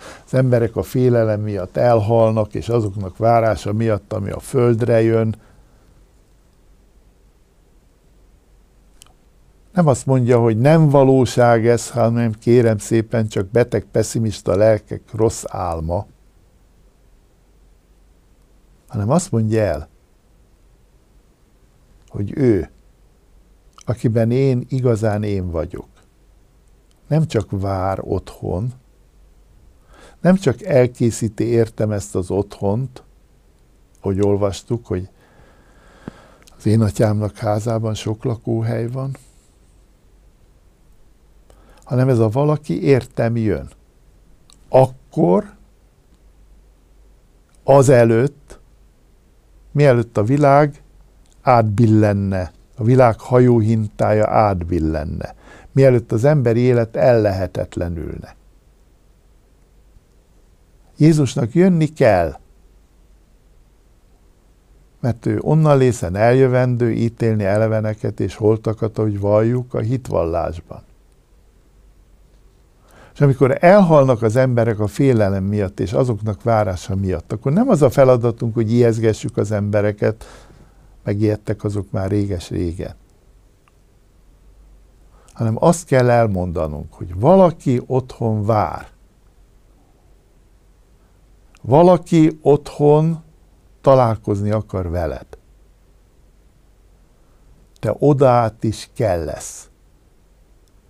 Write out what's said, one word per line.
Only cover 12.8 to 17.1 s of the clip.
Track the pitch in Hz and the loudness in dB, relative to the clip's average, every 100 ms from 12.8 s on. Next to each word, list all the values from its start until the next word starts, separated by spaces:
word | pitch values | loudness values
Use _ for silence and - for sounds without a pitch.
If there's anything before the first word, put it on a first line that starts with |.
| - 113 110 117 110 | -2 -2 -2 -4 -4
csak | - 95 | -4 -2
beteg, | 117 123 110 - | -2 0 -2 -4
pessimista | - 104 123 110 95 - 95 | -4 -4 -4 -4 -4 -4 2
lelkek | 110 107 - 104 - | 2 2 -2 -14 -12
rossz | 107 110 - - | -2 -2 -2 -10
álma. | 101 92 82 80 87 - _ _ _ _ _ _ _ _ _ _ | -8 -8 -6 -6 -6 -8 _ _ _ _ _ _ _ _ _ _